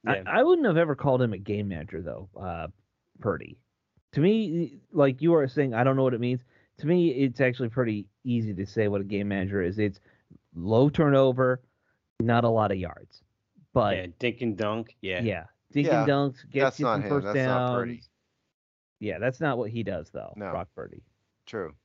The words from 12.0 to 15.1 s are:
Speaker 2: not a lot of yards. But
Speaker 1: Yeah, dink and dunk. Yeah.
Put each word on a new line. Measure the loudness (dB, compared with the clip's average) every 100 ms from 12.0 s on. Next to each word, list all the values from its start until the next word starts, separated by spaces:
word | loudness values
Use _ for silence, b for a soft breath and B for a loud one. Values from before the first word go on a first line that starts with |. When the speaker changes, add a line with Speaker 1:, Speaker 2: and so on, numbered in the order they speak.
| _ _
Speaker 2:
not | 2 4
a | 4
lot | 2 0
of | -2
yards. | -6 -12 -20 -20 _ _ _ _ _
But | 0 2 0
Speaker 1:
Yeah, | -6 -4
dink | -4 -2
and | -4 -2
dunk. | -4 -4 -8 _
Yeah. | -6